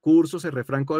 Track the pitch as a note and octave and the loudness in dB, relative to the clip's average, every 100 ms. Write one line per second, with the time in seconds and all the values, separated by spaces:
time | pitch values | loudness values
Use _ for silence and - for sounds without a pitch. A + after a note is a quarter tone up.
0 | D#3 E3 D#3+ F3 E3 B2+ A#2+ C3+ C#3 D#3 | 2 4 4 -2 -8 -8 -4 -4 -2 -2